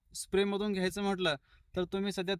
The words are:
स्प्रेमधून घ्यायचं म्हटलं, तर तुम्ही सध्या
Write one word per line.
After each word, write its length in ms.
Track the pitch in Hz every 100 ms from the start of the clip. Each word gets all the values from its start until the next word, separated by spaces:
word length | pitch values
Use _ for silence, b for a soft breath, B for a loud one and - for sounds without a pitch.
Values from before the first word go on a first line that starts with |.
| _
स्प्रेमधून 580 | - - 190 202 202 214
घ्यायचं 300 | 190 185 196
म्हटलं, 320 | 202 185 180 143 b b _ -
तर 80 |
तुम्ही 280 | 180 196 202
सध्या 220 | 190 180 196